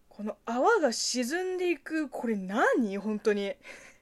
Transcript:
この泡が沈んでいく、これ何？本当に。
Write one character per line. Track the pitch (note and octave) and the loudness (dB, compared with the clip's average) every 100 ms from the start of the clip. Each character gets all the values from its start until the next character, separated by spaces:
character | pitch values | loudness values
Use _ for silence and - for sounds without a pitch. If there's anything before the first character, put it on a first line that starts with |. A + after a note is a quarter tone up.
| _ | _
こ | - | -10
の | G#3 - | -8 -8
泡 | - A#3+ F4 A4+ | -4 2 4 6
が | C#4 | 4
沈 | A3 - B3 A#3+ F4 F#4 | 0 -2 -2 -2 -2 -2
ん | F#4 | -2
で | F4+ | 0
い | E4 | -2
く、 | - D#4+ C#4+ | -2 -4 -4
こ | - A#3 | -4 -4
れ | G#3 | -4
何？ | F#3 A3 A#4 G4 G#3+ G3 | -2 2 4 4 0 -2
本 | G#3+ G#3 | -4 -2
当 | A3 | 0
に。 | G3+ G3 - - - - - | 0 -2 -6 -12 -20 -20 -20